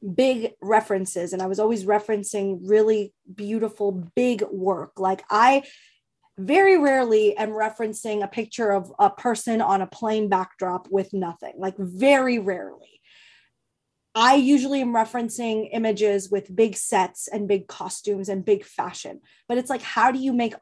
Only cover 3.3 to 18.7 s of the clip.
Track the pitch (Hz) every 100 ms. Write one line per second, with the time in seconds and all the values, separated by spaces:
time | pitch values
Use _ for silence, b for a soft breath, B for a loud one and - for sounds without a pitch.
3.3 | 190 202 220 214 - 202 185 170 - 247
4.3 | 220 208 196 185 175 160 - 190 190 -
5.3 | 214 247 277 269 B B B _ _ _
6.3 | - 190 339 392 359 285 262 240 220 208
7.3 | 208 220 214 214 226 220 214 226 208 196
8.3 | 233 220 - 214 196 180 - 202 - 247
9.3 | 226 - 220 - 196 226 - 220 220 208
10.3 | 190 185 _ 185 180 - 196 185 196 170
11.3 | 170 - - 190 190 185 185 269 269 254
12.3 | 240 190 180 - - - _ b b b
13.3 | b b _ _ _ _ _ _ 220 247
14.3 | 277 254 285 269 277 240 233 220 247 233
15.3 | 240 233 220 214 226 226 196 214 202 190
16.3 | 196 196 185 226 185 - 196 185 - -
17.3 | 208 202 196 196 - 185 - 208 196 196
18.3 | 196 185 202 -